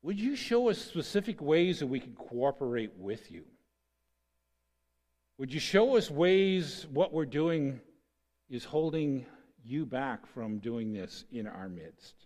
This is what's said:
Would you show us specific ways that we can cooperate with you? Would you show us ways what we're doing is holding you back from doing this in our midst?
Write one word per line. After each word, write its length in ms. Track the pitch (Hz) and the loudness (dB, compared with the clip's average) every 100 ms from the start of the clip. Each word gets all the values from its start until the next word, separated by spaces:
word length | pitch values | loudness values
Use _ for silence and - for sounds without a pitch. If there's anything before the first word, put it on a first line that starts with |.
Would 180 | 151 202 | -4 -2
you 160 | 233 277 | -2 -2
show 340 | - 233 240 | 2 4 4
us 100 | 196 | 2
specific 600 | - 170 - 202 202 202 | -2 -6 0 -2 -2 -6
ways 380 | 147 160 180 160 | 4 4 4 2
that 80 | 135 | -2
we 120 | 131 | -4
can 160 | 123 117 | -6 -16
cooperate 840 | - 120 135 135 131 120 110 90 | -8 0 0 0 -2 -2 -4 -8
with 320 | 98 110 - | -8 -8 -10
you? 140 | 85 - _ _ _ _ _ _ _ _ _ _ _ _ _ _ _ _ _ _ _ | -18 -20 _ _ _ _ _ _ _ _ _ _ _ _ _ _ _ _ _ _ _
Would 160 | 135 | -8
you 60 | 156 | -4
show 360 | - 190 240 254 | 4 6 6 4
us 140 | - | 2
ways 800 | 147 175 190 196 185 151 - 156 | 2 6 6 6 2 0 -8 -6
what 220 | 139 175 | 0 2
we're 120 | 151 147 | 2 -2
doing 560 | 135 165 165 139 131 - _ _ _ _ _ _ | 0 2 2 0 -4 -14 _ _ _ _ _ _
is 160 | 123 - | -10 -4
holding 600 | 156 160 160 147 135 120 - _ _ | 0 0 0 0 -2 -4 -20 _ _
you 220 | 113 143 143 | -8 -6 -4
back 400 | 131 135 110 - | -4 -4 -6 -10
from 320 | - 113 107 | -10 -6 -6
doing 340 | 113 117 110 | -4 -4 -4
this 320 | 107 92 - - | -6 -8 -14 -14
in 140 | 120 107 | -10 -10
our 220 | 92 95 | -10 -12
midst? 460 | 87 80 - - _ | -12 -14 -20 -20 _